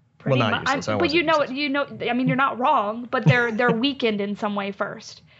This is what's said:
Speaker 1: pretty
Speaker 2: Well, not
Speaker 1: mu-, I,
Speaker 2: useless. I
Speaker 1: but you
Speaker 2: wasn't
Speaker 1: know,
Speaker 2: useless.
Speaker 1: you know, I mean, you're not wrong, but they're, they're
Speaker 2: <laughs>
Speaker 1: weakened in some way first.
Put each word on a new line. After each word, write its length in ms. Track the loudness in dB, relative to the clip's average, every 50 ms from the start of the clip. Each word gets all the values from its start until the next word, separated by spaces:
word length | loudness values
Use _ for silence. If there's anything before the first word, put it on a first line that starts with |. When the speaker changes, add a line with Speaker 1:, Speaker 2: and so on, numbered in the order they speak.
| _ _ _
Speaker 1:
pretty 220 | -8 -2 0 2 2
Speaker 2:
Well, 100 | 2 2
not 120 | 0 -2 -2
Speaker 1:
mu-, 60 | -2
I, 40 | -2
Speaker 2:
useless. 120 | -2 -2 -2
I 80 | 0
Speaker 1:
but 160 | 0 2 2 2
you 100 | 2 2
Speaker 2:
wasn't 40 |
Speaker 1:
know, 120 | 2 2 2
Speaker 2:
useless. 160 | 2 0 -2
Speaker 1:
you 120 | -4 -2 -2
know, 400 | 0 -2 -2 -4 -6 -6 -4 -2
I 40 | -2
mean, 140 | 0 0
you're 80 | 0 2
not 220 | 2 2 0 0 0
wrong, 480 | 2 2 2 2 0 -2 -4 -8 -6 -4
but 160 | -4 2 4
they're, 260 | 6 6 6 4 0
they're 200 | 0 0 2 2
Speaker 2:
<laughs> 0 |
Speaker 1:
weakened 500 | 2 2 0 -2 -2 0 -2 0 0 0
in 140 | -2 -4 -4
some 200 | -4 -4 -4 -4
way 160 | -4 -4 -6
first. 500 | -6 -6 -6 -8 -8 -12 -16 -18 -20 -20 -20 -20 _ -20